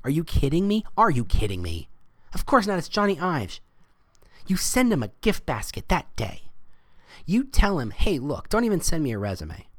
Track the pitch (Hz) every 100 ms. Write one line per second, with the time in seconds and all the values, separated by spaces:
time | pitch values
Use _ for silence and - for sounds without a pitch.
0 | 131 151 165 - 139 165 202 214 - -
1 | 220 123 117 - 104 92 87 80 - -
2 | - _ - - - 269 202 185 - 214
3 | 202 170 180 156 92 - - _ - _
4 | _ _ - - - 190 - 254 247 180
5 | 110 - 220 - - 113 - - - 180
6 | - - - - - - - - _ -
7 | - - - 214 277 - 202 180 110 98
8 | - 147 139 - - 214 233 185 - 165
9 | 139 107 101 92 78 80 -